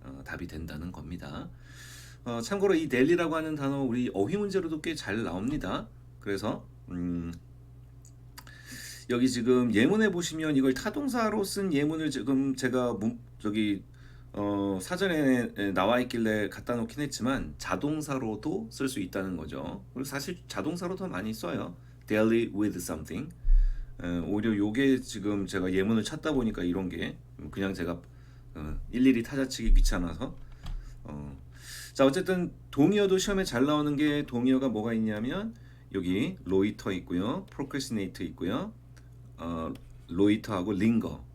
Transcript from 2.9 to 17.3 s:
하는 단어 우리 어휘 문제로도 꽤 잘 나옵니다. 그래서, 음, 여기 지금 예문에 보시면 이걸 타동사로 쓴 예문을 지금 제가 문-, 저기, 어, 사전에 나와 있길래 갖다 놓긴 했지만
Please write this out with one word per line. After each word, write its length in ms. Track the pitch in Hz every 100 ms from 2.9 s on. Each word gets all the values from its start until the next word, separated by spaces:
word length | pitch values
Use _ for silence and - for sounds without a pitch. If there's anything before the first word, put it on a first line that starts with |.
| 123 143 175 165 160
하는 180 | 156
단어 280 | 151 139 139
우리 280 | 135 120 123
어휘 240 | 95 107 196
문제로도 440 | 202 190 160 156
꽤 140 | 165
잘 300 | 160 - 104
나옵니다. 640 | 95 87 113 - 92 143 220 - - -
그래서, 460 | 104 98 104 - - - -
음, 420 | 87 87 87 85 85 - - - - - - - - - - - - - - - - -
여기 180 | 123 127
지금 460 | 123 117 123 120
예문에 360 | 101 139 214 214
보시면 460 | 175 160 156 156 135
이걸 180 | 131
타동사로 720 | 131 214 294 285 240 220 214
쓴 280 | 196 202 196
예문을 380 | 139 147 160 156
지금 460 | 131 135 135 139 127
제가 380 | 131 127 123
문-, 240 | 104 110 123 - -
저기, 440 | 107 104 107 98 - - - - -
어, 460 | - 101 101 98 95
사전에 920 | - 180 190 160 139 127 117 - 101
나와 280 | 92 98 123
있길래 480 | 120 117 110 107 98
갖다 260 | - -
놓긴 280 | 120 117 -
했지만 520 | 147 - 113